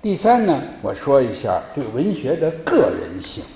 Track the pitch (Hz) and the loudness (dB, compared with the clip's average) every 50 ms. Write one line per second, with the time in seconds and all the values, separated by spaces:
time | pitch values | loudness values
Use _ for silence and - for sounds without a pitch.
0 | - 214 196 - - 214 240 247 226 196 160 131 - - - - - 107 107 98 | -2 -2 -2 2 4 4 4 4 4 2 2 0 0 -8 -12 -8 -6 -6 -6 -4
1 | - 143 139 139 127 113 101 - - 110 92 85 - - - - 135 110 107 123 | 0 4 4 4 4 4 -2 -4 -2 -2 -2 -2 -2 -6 -8 -8 -8 -6 -2 -2
2 | 156 208 196 143 - 131 147 160 156 156 160 - - - 349 302 - 98 85 82 | 0 0 -2 -2 -2 -2 0 0 0 -2 -2 -2 -4 0 4 4 4 4 2 -2
3 | - 85 - 92 92 - - - - - - | -6 -8 -10 -10 -10 -10 -12 -12 -14 -14 -18